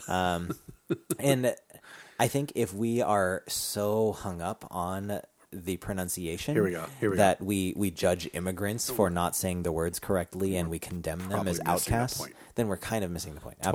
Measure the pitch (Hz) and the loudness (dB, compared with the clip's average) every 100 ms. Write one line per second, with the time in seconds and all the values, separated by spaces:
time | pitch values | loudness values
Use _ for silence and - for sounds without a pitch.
0 | - 92 90 85 87 - - - - - | 0 2 2 0 -2 -6 -12 -10 -6 -4
1 | - - 139 131 123 - - - - - | -6 0 2 4 2 -2 -8 -20 -20 -20
2 | - - 120 139 143 - 101 98 113 117 | -6 0 2 2 0 0 0 0 0 2
3 | 85 104 92 95 - - - 104 104 110 | 4 4 4 0 -4 -4 -2 0 2 2
4 | 110 92 101 85 87 - - 90 87 95 | 2 0 -6 -4 -4 -6 -8 -4 -4 -4
5 | 101 104 - _ - 95 87 87 - 95 | -4 -6 -8 _ -16 -10 -6 -4 -4 -2
6 | 90 - 85 87 - 147 98 85 80 - | -2 -4 -4 -4 0 2 2 0 -8 -2
7 | 110 95 98 92 98 98 92 - 98 80 | 2 6 6 6 2 0 0 0 0 2
8 | 92 87 82 85 92 92 101 117 - 110 | 2 2 -2 -4 -2 -2 -2 -2 -2 2
9 | 92 87 85 - 95 90 85 80 85 - | 2 4 0 0 -2 0 0 0 0 -2
10 | - 95 85 92 98 92 82 82 - 90 | 0 0 0 -2 0 0 0 -4 -6 -6
11 | 82 82 92 104 95 85 80 87 - 117 | -4 -4 -2 -2 0 0 2 2 2 2
12 | 127 - - - - - 110 92 - 113 | 0 -4 -8 -12 -6 -2 0 -2 -2 -2
13 | 90 85 82 73 - - 95 | -2 -4 -8 -10 -14 -4 2